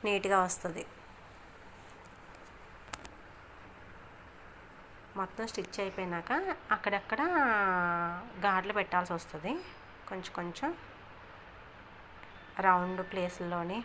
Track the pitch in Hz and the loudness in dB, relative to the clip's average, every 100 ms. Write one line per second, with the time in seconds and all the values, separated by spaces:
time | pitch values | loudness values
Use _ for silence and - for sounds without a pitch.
0 | 208 202 190 196 180 - 175 165 - - | 4 4 6 6 6 2 0 -6 -8 -12
1 | - - - - - - - - - - | -18 -18 -18 -18 -18 -18 -18 -16 -16 -16
2 | - - - - - - - - - - | -18 -18 -18 -18 -18 -18 -18 -16 -10 -10
3 | - - - - - - - - - - | -10 -16 -18 -18 -18 -18 -18 -16 -16 -16
4 | - - - - - - - - - - | -16 -18 -18 -18 -18 -18 -18 -18 -18 -18
5 | - 196 185 - 226 - 185 - 196 190 | -8 -4 -4 -2 -4 -2 -4 -2 -2 0
6 | 185 170 170 277 381 320 - 214 214 202 | 0 0 2 2 2 -2 0 2 4 2
7 | - 226 330 339 269 214 196 180 175 170 | 2 2 4 6 8 8 6 6 6 4
8 | 170 175 240 180 202 185 196 208 185 180 | 2 -2 -8 2 4 4 4 2 4 4
9 | 175 170 - 156 170 320 381 - - - | 4 -2 -2 -6 -2 -2 -4 -14 -16 -16
10 | - 190 180 - 175 - 277 339 - - | -8 -6 -6 -4 -4 0 -2 -2 -10 -16
11 | - - - - - - - - - - | -16 -16 -16 -16 -16 -16 -16 -18 -18 -18
12 | - - - - - - 190 180 180 185 | -18 -16 -16 -16 -10 4 8 8 6 0
13 | 180 190 180 180 175 175 170 208 | -2 0 0 -2 -2 0 0 -2